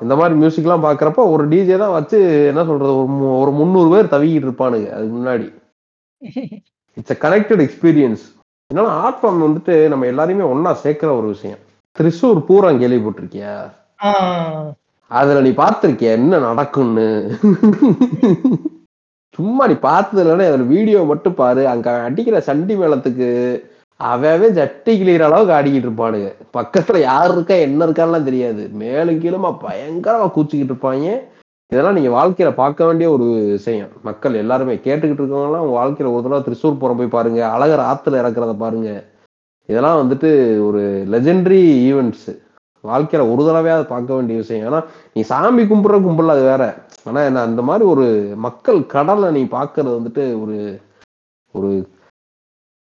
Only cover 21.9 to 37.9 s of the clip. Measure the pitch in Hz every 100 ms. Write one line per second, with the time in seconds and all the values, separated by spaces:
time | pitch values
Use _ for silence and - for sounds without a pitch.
21.9 | 120 120 170 240 202 143 143 185 202 165
22.9 | 135 131 123 123 120 123 123 - _ _
23.9 | - 117 120 151 165 226 180 139 - -
24.9 | 214 185 175 156 170 202 151 143 139 120
25.9 | 110 113 107 98 - - 123 - 190 165
26.9 | 190 131 135 180 175 170 190 143 147 165
27.9 | 160 165 165 139 127 123 107 101 104 110
28.9 | 139 170 160 170 185 185 - 110 98 143
29.9 | 170 196 226 202 160 147 147 135 120 135
30.9 | 135 160 247 254 _ _ _ - 123 170
31.9 | 196 131 120 190 185 165 - 135 147 165
32.9 | 165 165 139 120 113 104 101 110 110 98
33.9 | - 110 107 139 113 107 131 131 107 135
34.9 | 147 156 139 139 139 143 165 151 120 131
35.9 | 143 135 120 123 143 131 117 156 139 131
36.9 | 120 120 120 117 117 113 113 147 151 120